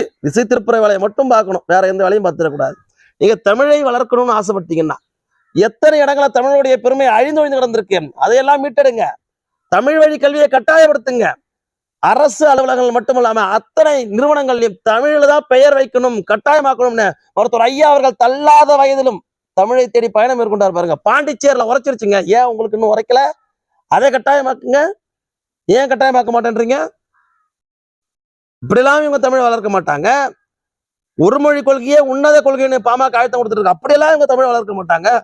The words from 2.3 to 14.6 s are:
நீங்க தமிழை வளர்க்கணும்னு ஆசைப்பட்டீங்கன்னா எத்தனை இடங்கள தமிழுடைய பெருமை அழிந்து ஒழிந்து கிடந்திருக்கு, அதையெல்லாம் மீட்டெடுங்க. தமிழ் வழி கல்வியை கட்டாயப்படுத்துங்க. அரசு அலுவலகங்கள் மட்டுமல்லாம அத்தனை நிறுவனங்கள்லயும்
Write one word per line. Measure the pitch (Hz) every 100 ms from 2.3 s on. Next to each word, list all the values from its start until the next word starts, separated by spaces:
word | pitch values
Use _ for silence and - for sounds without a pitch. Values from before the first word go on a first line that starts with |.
| 156 160 143 131 - _ _ _ _
நீங்க | 202 220
தமிழை | 202 226 285 294
வளர்க்கணும்னு | 269 240 247 247 247 214
ஆசைப்பட்டீங்கன்னா | 196 196 170 165 156 135 _ _ _ _ _
எத்தனை | - 220 - 311 302
இடங்கள | 277 285 277
தமிழுடைய | 247 269 285 262 262
பெருமை | 247 269 262
அழிந்து | 220 277 302
ஒழிந்து | 294 262
கிடந்திருக்கு, | 254 226 190 190 147
அதையெல்லாம் | - 202 254 269 285
மீட்டெடுங்க. | 277 240 269 226 151 - _ _ _ _ _
தமிழ் | 180 262 311
வழி | 311 302
கல்வியை | 277 294 285
கட்டாயப்படுத்துங்க. | 262 - 320 311 285 254 247 175 - _ _ _ _ _ _
அரசு | 170 262 294 - 294
அலுவலகங்கள் | 269 262 254 247 240
மட்டுமல்லாம | 247 254 226 220 190
அத்தனை | 226 - 320 311 277 220
நிறுவனங்கள்லயும் | 208 294 294 262 240